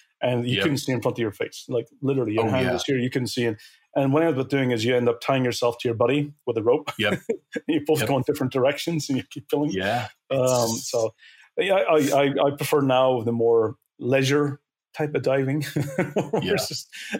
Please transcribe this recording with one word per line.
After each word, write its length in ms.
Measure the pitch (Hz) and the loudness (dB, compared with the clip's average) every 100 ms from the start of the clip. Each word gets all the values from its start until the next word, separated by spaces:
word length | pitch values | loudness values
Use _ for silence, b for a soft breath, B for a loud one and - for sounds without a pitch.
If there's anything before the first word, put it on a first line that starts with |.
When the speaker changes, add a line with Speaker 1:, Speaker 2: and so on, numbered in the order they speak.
| b _ | b _
Speaker 1:
and 240 | 123 123 120 | -2 0 0
you 100 | 170 | 0
Speaker 2:
Yep. 80 | |
Speaker 1:
couldn't 140 | 170 135 | 0 0
see 120 | - | -2
in 100 | 123 | -2
front 140 | 123 120 | -2 -2
of 40 | |
your 100 | 110 | -4
face. 320 | - - - - | -4 -8 -10 -6
Like, 180 | 123 117 _ | -6 -6 _
literally, 320 | 135 135 117 | -2 0 0
your 140 | 110 110 | 0 0
Speaker 2:
Oh, 20 | |
Speaker 1:
hand 160 | 131 127 | 0 0
Speaker 2:
yeah. 80 | |
Speaker 1:
was 100 | - | -2
here, 140 | - 135 | -2 -2
you 120 | 123 | 0
couldn't 180 | 131 120 | -2 -4
see 180 | - 120 | -2 -2
it. 100 | 104 B B B - | -4 B B B -2
And 180 | 135 | 2
what 80 | 147 | 4
I 60 | 165 | 2
ended 120 | 135 | 0
up 80 | 131 | 0
doing 200 | 139 127 | 0 0
is 160 | 117 113 | 0 2
you 100 | 123 | 2
end 140 | 120 | 2
up 100 | 117 | 0
tying 240 | - 135 | 0 0
yourself 340 | 127 113 120 117 | 0 0 -2 0
to 80 | 123 | -2
your 80 | 110 | 0
buddy 360 | 117 147 147 - - | 2 2 -2 -6 -4
with 120 | 113 | 0
a 60 | |
rope. 280 | 165 151 - - | 2 2 -2 -2
Speaker 2:
Yep. 200 | 208 196 | -2 -2
Speaker 1:
<laughs> 440 | - 214 _ - - | -4 -8 _ -8 -2
You 160 | 330 294 | -2 2
both 140 | 151 | 0
Speaker 2:
Yep. 80 | - | 2
Speaker 1:
go 100 | 139 | 0
in 60 | 127 | 0
different 260 | 139 131 | -2 -2
directions, 560 | 131 127 147 - 165 - | 2 0 0 -2 -4 -2
and 80 | 127 | -4
you 60 | |
keep 240 | - 139 - | -4 -12 -4
pulling. 220 | 147 143 | -2 0
Speaker 2:
Yeah. 380 | 95 98 120 110 - - | -2 -2 -2 -4 -12 -4
Speaker 1:
Um, 120 | 135 | 0
Speaker 2:
It's 460 | 127 127 117 117 - | 2 2 0 -2 -4
Speaker 1:
so, 220 | 120 113 B B B B - | -2 -2 B B B B -4
yeah, 160 | 190 190 | 0 2
I, 200 | 190 156 | 4 2
I, 380 | 143 139 143 127 143 | 4 4 2 2 0
I 40 | 143 | 0
prefer 260 | 143 151 | 0 2
now 400 | 135 127 131 127 | 4 4 4 2
the 100 | 113 | 0
more 440 | 117 117 117 110 - _ - | 2 4 4 2 -4 _ -8
leisure 640 | 120 135 135 147 147 135 _ _ _ | 0 2 2 2 0 -4 _ _ _
type 220 | - 151 147 | -6 -4 -2
of 80 | |
diving. 400 | 127 135 131 151 | 0 0 0 -2
<laughs> 100 | 143 151 131 - | -4 -4 -4 -4
Where 480 | 143 - - 208 | -4 -4 -2 -4
Speaker 2:
Yeah. 100 | - | -2
Speaker 1:
it's 140 | 202 - | -2 -2
just, 200 | - - B B 214 | -8 -12 B B -6